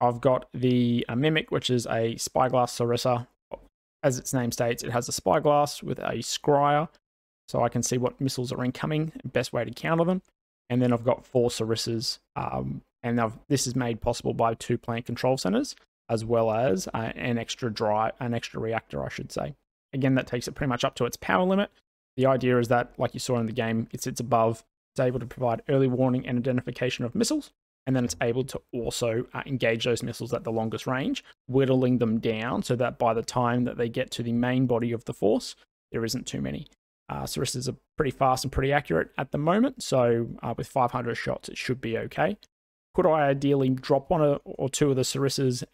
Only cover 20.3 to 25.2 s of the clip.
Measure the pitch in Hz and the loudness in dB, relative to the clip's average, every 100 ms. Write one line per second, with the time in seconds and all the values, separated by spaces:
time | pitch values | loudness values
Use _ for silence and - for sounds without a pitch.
20.3 | 123 - 131 139 120 135 - 120 - - | -6 -6 -6 -2 0 -2 0 -4 -4 0
21.3 | 185 185 190 202 _ _ _ _ - 127 | 2 4 2 0 _ _ _ _ 0 2
22.3 | 131 123 123 117 120 120 - 123 127 - | 4 4 2 4 2 0 -4 -4 -4 -2
23.3 | 123 113 113 113 113 113 - 131 135 120 | 0 0 -2 -2 -2 -2 -6 -8 -6 0
24.3 | 120 113 113 _ _ _ - 127 123 | 2 2 0 _ _ _ -2 -2 -2